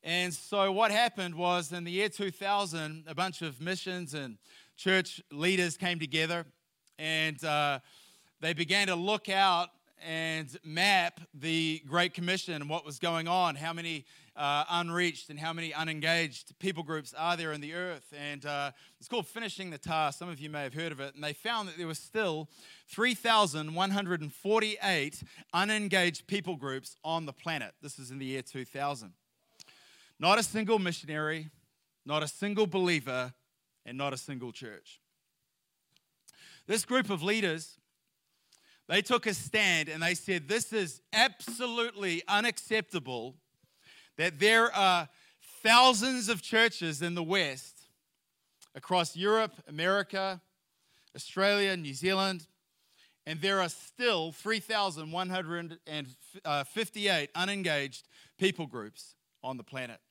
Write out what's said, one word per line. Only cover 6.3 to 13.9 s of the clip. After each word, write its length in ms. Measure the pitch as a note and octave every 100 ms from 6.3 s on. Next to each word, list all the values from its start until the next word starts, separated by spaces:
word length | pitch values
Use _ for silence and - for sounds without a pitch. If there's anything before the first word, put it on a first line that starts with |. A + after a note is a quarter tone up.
| E3+ D3+ _ _ _ _ -
and, 460 | D#3 D#3+ D#3 C#3+
uh, 340 | D#3+ D3 D3 C3+ _ - - _ _ _
they 140 | D#3+
began 320 | D#3+ E3 G3 G3
to 100 | F3
look 320 | F#3 G#3+ -
out 400 | F#3+ G3 F3 F3 _ _ _
and 520 | E3 D#3+ D#3+ D#3+ D3 D#3
map 560 | D#3+ D#3+ G3 G3 F3 - E3
the 480 | D3 D#3+ E3 D#3+ D#3 C#3
Great 280 | E3+ F3
Commission 400 | - F3 F#3 -
and 160 | D#3 D3
what 160 | D#3+ D3
was 140 | C#3+
going 260 | F3 E3 E3
on, 300 | F#3 F3 C#3
how 160 | D#3+
many, 320 | E3 E3+